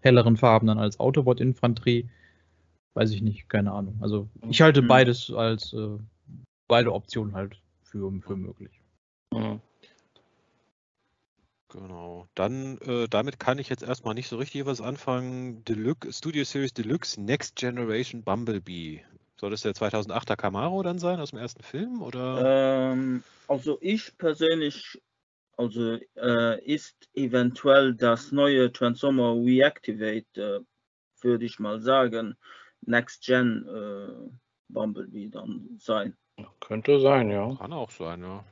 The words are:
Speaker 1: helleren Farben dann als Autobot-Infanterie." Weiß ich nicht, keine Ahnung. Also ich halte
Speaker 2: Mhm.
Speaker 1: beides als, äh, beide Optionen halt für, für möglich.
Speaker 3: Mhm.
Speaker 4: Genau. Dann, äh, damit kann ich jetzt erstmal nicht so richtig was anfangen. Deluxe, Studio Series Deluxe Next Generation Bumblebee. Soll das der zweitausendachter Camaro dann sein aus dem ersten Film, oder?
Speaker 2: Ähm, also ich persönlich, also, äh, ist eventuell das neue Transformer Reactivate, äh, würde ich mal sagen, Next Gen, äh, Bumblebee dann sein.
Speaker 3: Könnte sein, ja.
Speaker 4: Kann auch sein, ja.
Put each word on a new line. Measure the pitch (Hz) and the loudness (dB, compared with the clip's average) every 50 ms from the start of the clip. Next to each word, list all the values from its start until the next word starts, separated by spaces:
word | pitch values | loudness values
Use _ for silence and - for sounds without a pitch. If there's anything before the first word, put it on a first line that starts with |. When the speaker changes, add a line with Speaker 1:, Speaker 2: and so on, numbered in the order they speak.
Speaker 1:
helleren | - 135 127 123 113 117 117 | 8 8 8 8 8 6 4
Farben | 107 - 120 110 110 113 | 6 6 6 6 8 6
dann | 110 107 110 | 4 2 2
als | 107 107 107 - | 0 -2 -2 0
Autobot-Infanterie." | - 131 135 156 135 123 127 123 127 131 123 - - 120 117 113 - - 120 117 120 120 - _ _ _ _ _ _ _ _ _ _ _ _ _ _ _ _ | 0 2 2 2 2 2 2 2 2 -2 0 2 0 0 0 2 2 2 2 2 0 -6 -14 _ _ _ _ _ _ _ _ _ _ _ _ _ _ _ _
Weiß | - 113 110 | 0 2 2
ich | 107 98 | 2 0
nicht, | 110 107 107 - - | -2 -2 -2 -4 -8
keine | _ - 107 101 101 | _ 0 0 0 0
Ahnung. | 98 101 101 95 104 110 | -2 -4 -8 -6 -6 -6
Also | 110 104 104 104 101 107 _ - - 117 | -4 -2 -2 -2 -4 -6 _ -14 -8 -4
ich | - - | 4 8
halte | 160 160 147 139 | 8 8 10 8
Speaker 2:
Mhm. | 123 120 | 6 8
Speaker 1:
beides | 131 131 131 123 120 123 - - | 8 8 8 6 4 -2 -4 -8
als, | 117 110 113 113 113 110 - - | -4 -2 0 0 -2 -2 -6 -10
äh, | - 113 107 107 104 104 110 110 _ _ _ - - - 123 _ _ _ _ | -10 -8 -8 -8 -8 -10 -12 -16 _ _ _ -20 -20 -20 -20 _ _ _ _
beide | _ 120 117 120 117 98 | _ 4 4 4 2 -2
Optionen | 101 - _ - 117 107 104 98 | -4 -6 _ -8 -6 -6 -6 -6
halt | 95 98 98 - _ _ _ _ _ _ | -8 -8 -8 -10 _ _ _ _ _ _
für, | _ - 104 98 95 98 95 | _ -10 -8 -6 -6 -6 -8
für | - - 98 | -8 -8 -8
möglich. | 95 95 95 92 _ 98 - _ _ _ _ _ _ _ _ _ _ _ _ - | -8 -8 -10 -14 _ -20 -20 _ _ _ _ _ _ _ _ _ _ _ _ -6
Speaker 3:
Mhm. | 117 110 110 107 110 _ _ _ _ _ _ _ _ _ _ _ _ _ _ _ _ _ _ _ _ _ _ _ _ _ _ _ _ _ _ _ _ _ _ _ _ _ _ _ _ _ _ | -4 -4 -4 -6 -8 _ _ _ _ _ _ _ _ _ _ _ _ _ _ _ _ _ _ _ _ _ _ _ _ _ _ _ _ _ _ _ _ _ _ _ _ _ _ _ _ _ _
Speaker 4:
Genau. | - - 95 92 92 87 87 87 87 87 87 _ _ | -20 -18 -16 -16 -16 -16 -14 -14 -16 -16 -18 _ _
Dann, | - 92 107 127 131 135 135 135 - | -2 -2 -2 -2 -6 -8 -10 -12 -12
äh, | - 135 123 120 117 113 | -8 -6 -4 -2 -2 0
damit | - 107 110 107 - _ | 0 -2 -2 -2 -6 _
kann | - - 131 | -2 -2 -2
ich | 139 135 - | -2 -4 -8
jetzt | 131 - - | -8 -8 -6
erstmal | 120 127 - - 113 107 | -8 -8 -6 -6 -8 -8
nicht | 117 127 | -6 -8
so | - 123 | -10 -8
richtig | 113 131 - - 139 139 | -8 -8 -8 -8 -8 -6
was | 139 135 110 | -6 -6 -6
anfangen. | 110 120 127 139 - - 127 127 127 127 127 127 127 127 117 110 113 | -6 -10 -10 -8 -6 -4 -4 -4 -4 -8 -10 -10 -10 -12 -14 -14 -6
Deluxe, | - 113 107 110 123 160 _ - - - | -6 -6 -2 -2 -4 -4 _ -8 -14 -14
Studio | - - 160 156 147 139 | -10 -10 -6 -4 -4 -4
Series | - - 139 139 127 - | -4 -4 -4 -4 -4 -4
Deluxe | - 110 107 139 175 - - - - | -6 -4 -4 -4 -4 -4 -8 -8 -8
Next | 101 104 135 143 - - _ | -2 -2 -2 -2 -2 -10 _
Generation | - 127 123 120 123 120 113 107 117 127 - - 120 107 | -6 -6 -6 -4 -4 -4 -4 -2 -4 -4 -6 -8 -10 -4
Bumblebee. | 101 95 113 120 113 110 98 90 92 90 85 82 78 78 78 - _ _ - _ _ _ _ | -4 -4 -2 -2 -4 -4 -6 -6 -8 -12 -10 -10 -12 -12 -14 -18 _ _ -20 _ _ _ _
Soll | - 101 | -8 -8
das | 107 107 | -8 -4
der | - 110 98 | -6 -6 -4
zweitausendachter | - 110 104 95 107 104 104 95 113 - - 107 | -2 -4 -2 -2 -4 -4 -4 -6 -6 -4 -4 -4
Camaro | - - 101 95 101 127 165 185 196 190 | -2 -2 -4 -4 -2 -4 -2 -2 -2 -4
dann | 175 175 185 | -4 -4 -4
sein | 170 175 185 175 | -2 -4 -4 -4
aus | 151 139 | -6 -10
dem | - 107 | -10 -12
ersten | 117 120 - - - | -12 -12 -12 -16 -20
Film, | - - 135 202 247 254 233 | -12 -8 -8 -8 -6 -8 -10
oder? | 185 120 120 127 127 127 131 127 127 131 135 135 135 135 135 131 131 131 131 | -10 -10 -8 -6 -6 -4 -2 0 2 4 4 4 4 4 2 2 2 0 0
Speaker 2:
Ähm, | 131 131 131 127 123 - _ _ _ _ | 0 -2 -2 -2 -4 -6 _ _ _ _
also | - 143 131 127 151 143 - | -4 -4 -2 0 -4 -4 -4
ich | - 185 214 220 - - _ | -2 -2 -2 -2 -4 -10 _
persönlich, | _ 185 165 151 156 160 160 165 165 156 147 143 - - - - - _ _ _ _ _ _ _ _ _ _ _ | _ -2 -2 0 2 2 2 2 2 -2 -4 -6 -8 -16 -18 -20 -20 _ _ _ _ _ _ _ _ _ _ _
also, | - 120 117 104 117 117 113 117 120 - _ _ | -4 -4 -4 -2 -2 -2 -2 -2 -4 -8 _ _
äh, | - 120 123 120 117 117 117 113 - - | -4 -2 0 2 2 2 0 0 -2 -2
ist | 127 147 151 - - _ _ - _ _ | -4 -4 -4 -4 -12 _ _ -20 _ _
eventuell | 143 139 123 120 123 123 123 127 - - 143 135 139 135 131 120 | -4 -4 0 2 2 2 2 0 0 6 8 8 8 8 6 2
das | 110 127 120 117 117 - - | 2 4 4 4 2 0 -4
neue | 139 143 143 143 139 131 127 123 | 2 2 4 6 6 6 4 4
Transformer | 127 - 127 120 120 127 - 139 135 131 123 117 117 | 2 0 0 0 0 2 0 2 2 4 2 2 2
Reactivate, | 120 120 123 127 127 135 147 147 - _ - 110 107 110 107 107 110 110 _ _ | 2 4 4 6 6 6 4 4 0 _ -8 -6 -4 -4 -4 -4 -4 -8 _ _
äh, | - 104 104 101 101 - _ _ _ _ _ _ _ _ _ _ _ - | -8 -6 -4 -4 -6 -6 _ _ _ _ _ _ _ _ _ _ _ 0
würde | 123 120 117 117 | 0 0 2 0
ich | 117 - - | -6 -8 -6
mal | 110 107 107 110 | -6 -6 -6 -4
sagen, | 110 127 135 135 131 123 110 117 113 104 110 _ _ - - - - _ _ _ - | 0 2 4 4 4 2 0 -4 -6 -6 -10 _ _ -20 -20 -20 -20 _ _ _ -6
Next | - 117 120 120 - - _ - | 0 0 0 0 -2 -14 _ -2
Gen, | - 127 127 123 120 110 107 - | 2 2 4 4 2 0 -4 -8
äh, | - 92 110 104 104 101 98 101 - - 120 117 - 120 123 _ _ _ _ _ _ | -10 -12 -10 -10 -10 -10 -12 -12 -14 -16 -16 -18 -20 -20 -20 _ _ _ _ _ _
Bumblebee | - 113 110 107 104 104 98 98 - 104 101 107 | -8 -6 -6 -6 -6 -8 -12 -12 -12 -12 -12 -12
dann | 107 107 104 110 101 - 104 117 - 107 | -14 -12 -12 -10 -10 -12 -12 -16 -20 -16
sein. | - - 110 107 101 95 - _ _ _ _ - - - _ _ | -4 -2 -2 -2 -2 -6 -10 _ _ _ _ -20 -20 -20 _ _
Speaker 3:
Könnte | - - 107 110 110 - 147 139 | -10 -8 -8 -4 2 4 4 6
sein, | 135 135 139 135 120 107 | 6 6 6 6 4 2
ja. | 104 101 101 117 135 | 0 -2 -2 -4 -6
Speaker 4:
Kann | 135 95 - 170 | -8 -10 -12 -10
auch | 156 120 - | -10 -10 -12
sein, | - - 87 82 85 87 | -12 -12 -10 -10 -10 -10
ja. | 90 92 95 98 95 _ | -12 -14 -14 -14 -16 _